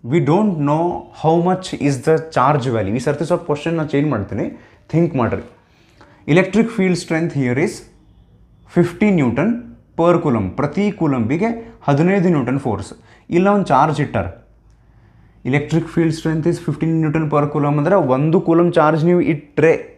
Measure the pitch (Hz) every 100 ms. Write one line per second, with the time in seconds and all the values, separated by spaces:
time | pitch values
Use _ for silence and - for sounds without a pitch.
0 | 117 165 139 175 214 160 143 151 175 -
1 | - - 156 170 175 185 - - 143 131
2 | 156 160 160 139 127 147 127 113 98 120
3 | - - 165 175 - 143 165 165 147 143
4 | 151 113 101 98 180 - - _ _ 156
5 | 170 135 113 95 - - _ _ _ _
6 | - - - 160 180 208 226 - 185 175
7 | - 160 160 143 127 123 196 - - _
8 | _ _ _ _ _ _ - 180 175 -
9 | 214 180 131 127 196 233 - - _ -
10 | 165 170 156 117 95 95 147 185 208 202
11 | 160 131 110 156 226 233 - - - 143
12 | 175 196 180 160 120 135 139 98 92 -
13 | - - - 170 196 202 180 135 156 151
14 | 139 113 90 - _ _ _ _ _ _
15 | _ _ _ _ 127 143 143 160 160 -
16 | 165 156 160 160 160 - - 147 160 160
17 | 156 156 156 151 147 151 143 147 185 196
18 | 139 131 156 175 - 170 175 170 151 160
19 | 170 180 - 147 - - 156 113 -